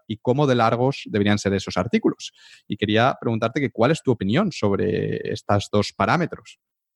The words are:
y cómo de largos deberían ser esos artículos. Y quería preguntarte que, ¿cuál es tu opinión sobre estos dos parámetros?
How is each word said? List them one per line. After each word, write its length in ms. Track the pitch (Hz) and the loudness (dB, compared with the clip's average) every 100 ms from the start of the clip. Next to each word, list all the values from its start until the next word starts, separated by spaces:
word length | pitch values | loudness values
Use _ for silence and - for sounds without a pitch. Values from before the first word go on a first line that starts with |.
| - | -10
y 120 | 107 | -6
cómo 280 | 135 131 147 | 0 2 2
de 80 | |
largos 480 | 123 113 117 127 - - | 2 2 2 0 -2 -4
deberían 340 | 104 101 104 | 0 2 2
ser 160 | 98 98 | 2 -2
esos 200 | - 90 | -2 -4
artículos. 580 | 95 226 339 - - - - - - | 0 0 0 -2 -8 -18 -20 -20 -10
Y 100 | 104 | -4
quería 380 | 104 107 127 - | 0 2 2 0
preguntarte 400 | 123 110 113 151 | -2 -2 -2 -2
que, 120 | 127 | -4
¿cuál 180 | - 120 | 2 2
es 140 | 160 | 2
tu 80 | - | 0
opinión 400 | 117 95 131 208 | 0 0 0 0
sobre 800 | - 104 98 98 101 104 - - | 0 0 0 0 -2 -2 -4 -6
estos 360 | - - 101 - | -6 -2 -2 0
dos 200 | 104 - | -2 -2
parámetros? 680 | - 110 151 151 - - - _ _ _ | 0 0 0 -2 -8 -18 -20 _ _ _